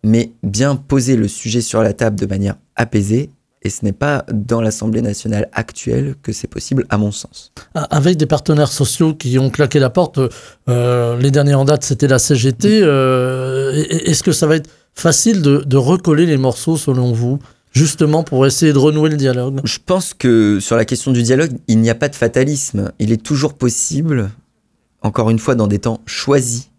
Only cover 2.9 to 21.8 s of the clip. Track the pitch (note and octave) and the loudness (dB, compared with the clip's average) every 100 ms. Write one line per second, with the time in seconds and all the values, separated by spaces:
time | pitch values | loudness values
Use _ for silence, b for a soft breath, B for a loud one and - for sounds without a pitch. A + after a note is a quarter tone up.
2.9 | A2 G2 A2+ C#3+ _ _ _ - - G#2+ | -2 0 -2 -2 _ _ _ -10 -4 -6
3.9 | F#2+ C#3+ C#3+ - A2 A2 A#2 A2 G#2+ A2 | -2 -2 -4 -4 -6 -2 0 0 -2 -2
4.9 | A2+ A#2 G2+ G#2+ G#2+ - - A2 - - | -2 -2 -4 -4 -4 -4 -6 -8 -10 -4
5.9 | A#2+ C#3 C3+ - A2 - - - C3+ - | -2 -2 -6 -10 -10 -10 -12 -4 -4 -2
6.9 | G#2 G#2 G#2 - - - B B D#3+ D3+ | 0 -2 -4 -14 -20 -20 B B -10 -2
7.9 | D3+ D3 F3+ D3 D3+ D3 D3+ D3+ - C#3 | 0 2 2 0 0 0 2 2 0 -2
8.9 | - D#3+ D#3 B2 B2+ C3 - D3 D3 C3+ | 2 0 0 0 0 0 0 0 2 2
9.9 | - E3 - C3 B B B - A#2+ A#2+ | 0 -2 0 -4 B B B -2 0 2
10.9 | B2 A#2+ A#2+ C3+ C#3 C#3+ C#3 C3+ D3 - | 0 0 0 2 4 4 4 4 2 0
11.9 | C#3 C#3+ C3 - C#3 B2+ A#2 G3+ G#3+ F3+ | 0 2 2 2 2 2 2 2 4 4
12.9 | C#3 C3 C3 B2+ C3 C3 C3 C3+ C#3 D3+ | 4 2 2 0 -2 -4 -4 -2 -2 -2
13.9 | E3 - D#3 - D3 D3+ D#3+ D3 b b | -4 -2 0 0 0 2 0 -2 b b
14.9 | - E3 - A3 G#3 C#3+ C#3+ C#3+ C3+ B2+ | -2 0 2 2 2 4 2 2 2 2
15.9 | F#3 F#3 D3 E3+ C#3+ C3 A#2 - D#3+ - | 0 2 2 2 2 0 -2 -2 -2 0
16.9 | B2+ B2 A2+ A#2+ C#3 b b b B2+ D#3 | 0 0 0 0 -2 b b b 0 2
17.9 | - D3+ D#3 D3+ C3 C3+ C3 D#3+ C#3 C#3+ | 2 2 2 0 2 2 4 2 4 4
18.9 | D3+ D#3 D3+ C3+ B2+ B2+ C3+ C#3 - - | 2 0 0 0 0 -4 -4 -6 -8 -2
19.9 | F#3 F3+ - B2 A2+ G#2 G#2 - A#2 A2 | -2 -2 -2 2 4 4 2 0 -2 0
20.9 | B2 - B2 A#2 C3 D#3 B2 - A2 | -2 0 0 2 2 0 -4 0 2